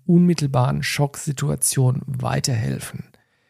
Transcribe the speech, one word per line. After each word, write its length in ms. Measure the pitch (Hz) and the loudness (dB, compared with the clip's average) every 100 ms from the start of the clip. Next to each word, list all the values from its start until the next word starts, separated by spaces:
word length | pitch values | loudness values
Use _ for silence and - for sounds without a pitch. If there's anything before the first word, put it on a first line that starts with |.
| - | 2
unmittelbaren 800 | 170 175 160 143 135 123 143 | 6 6 2 0 2 0 0
Schocksituation 1160 | 143 - 143 - - 135 - 73 - - 127 123 - | -2 -2 -2 -2 -8 -4 -4 -2 -2 2 2 0 -4
weiterhelfen. 1000 | 127 120 135 143 117 120 67 - - - _ _ _ _ | -4 -2 -2 0 -2 -2 -4 -8 -14 -16 _ _ _ _